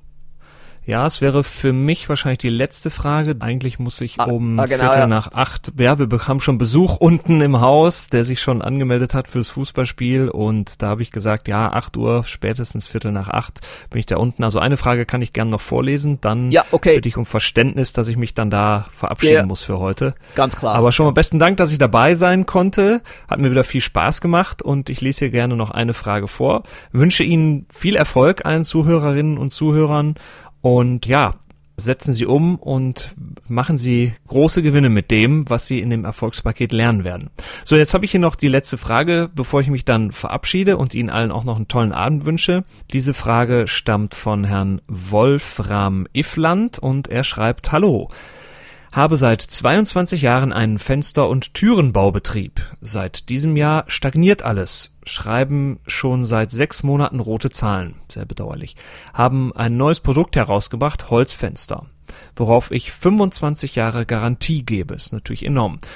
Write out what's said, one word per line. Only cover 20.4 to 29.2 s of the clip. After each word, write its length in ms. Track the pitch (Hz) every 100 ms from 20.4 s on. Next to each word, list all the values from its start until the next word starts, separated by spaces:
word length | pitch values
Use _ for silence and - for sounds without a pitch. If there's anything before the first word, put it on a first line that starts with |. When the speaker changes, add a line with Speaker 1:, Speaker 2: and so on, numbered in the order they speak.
| 135
Speaker 2:
klar. 220 | - 117 113
Speaker 1:
Aber 160 | 120
schon 140 | 120 156
mal 40 |
besten 300 | 139 160 160
Dank, 160 | 170 190
dass 160 | 165
ich 60 | 151
dabei 360 | 127 113 139
sein 320 | 170 180 185 185
konnte. 560 | 185 190 208 202 233 - - -
Hat 120 | -
mir 100 | 135
wieder 140 | 127
viel 160 | 127 131
Spaß 400 | - - 92 -
gemacht 420 | 175 170 185 -
und 260 | - 139 135
ich 120 | 127
lese 240 | 131 135
hier 60 | 135
gerne 260 | 120 120 117
noch 160 | 107
eine 220 | - 117
Frage 340 | 113 107 101 101
vor. 340 | - 131 226 - - -
Wünsche 320 | 123 160 -
Ihnen 420 | 170 165 156 143 -
viel 260 | - 175 214
Erfolg, 500 | 151 127 143 190 -
allen 180 | 160
Zuhörerinnen 720 | 156 160 156 165 147 139